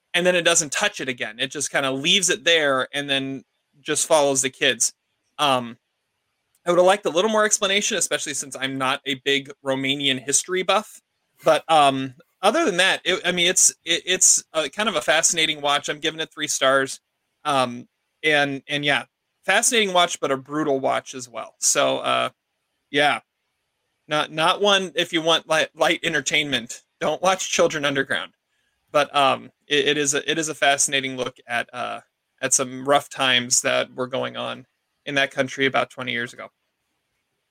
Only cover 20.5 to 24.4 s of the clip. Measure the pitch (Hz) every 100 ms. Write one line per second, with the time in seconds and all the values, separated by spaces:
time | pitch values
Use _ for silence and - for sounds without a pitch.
20.5 | 147 151 135 131 123 - 131 123 117 110
21.5 | - - 147 135 131 131 123 123 - _
22.5 | _ _ _ _ 143 147 117 - _ _
23.5 | _ _ _ _ _ - 151 147 156